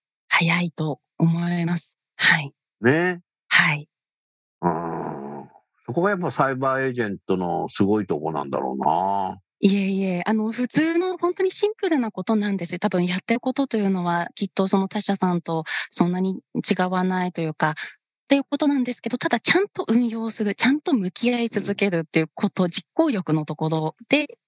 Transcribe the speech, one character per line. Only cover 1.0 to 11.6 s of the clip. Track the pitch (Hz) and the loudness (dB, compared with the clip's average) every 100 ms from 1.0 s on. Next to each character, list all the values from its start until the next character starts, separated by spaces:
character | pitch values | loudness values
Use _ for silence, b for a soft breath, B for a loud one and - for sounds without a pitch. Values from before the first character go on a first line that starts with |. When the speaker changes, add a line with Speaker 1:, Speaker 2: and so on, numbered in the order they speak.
| _ - | _ 0
Speaker 1:
思 | 165 165 175 | 2 2 -2
い | 175 170 | -2 -2
ま | 175 | -4
す。 | - - _ - | -6 -20 _ 0
は | - 160 | 2 2
い。 | 143 - _ _ | -2 -14 _ _
Speaker 2:
ね。 | 113 156 180 175 - _ - | 2 4 2 -2 -10 _ -2
Speaker 1:
は | - 170 | 2 2
い。 | 151 151 _ _ _ _ _ _ _ | -2 -6 _ _ _ _ _ _ _
Speaker 2:
う | 87 | -2
ん。 | 80 82 82 78 73 71 71 69 _ _ _ - | -2 -4 -6 -8 -8 -10 -12 -16 _ _ _ -6
そ | |
こ | 123 | 0
が | 190 | 0
や | 196 | 0
っ | |
ぱ | 170 | -2
サ | 131 135 | 0 0
イ | 131 | 0
バ | 135 131 | 0 0
ー | 131 | -2
エ | |
ー | |
ジ | 123 | -2
ェ | 107 | -4
ン | 90 - | -4 -2
ト | 92 | -2
の | 90 85 80 | 0 -2 -4
す | - | 0
ご | 98 107 | 2 2
い | 101 | 0
と | 76 | -4
こ | 78 | -2
な | 76 | -4
ん | 69 | -4
だ | 67 | -4
ろ | 67 65 | -4 -2
う | |
な。 | 69 82 95 98 92 95 _ _ | 0 0 0 -2 -4 -8 _ _
Speaker 1:
い | 196 202 | 2 2
え | 196 | 0
い | 190 | -2
え、 | 190 175 185 | -2 -2 -2
あ | |
の、 | 220 214 | -2 -2
普 | 226 247 | -4 -2
通 | - 320 339 | 0 0 0
の | 370 349 | 0 -2
本 | 349 359 | -2 0
当 | |
に | 381 | -2
シ | - | 0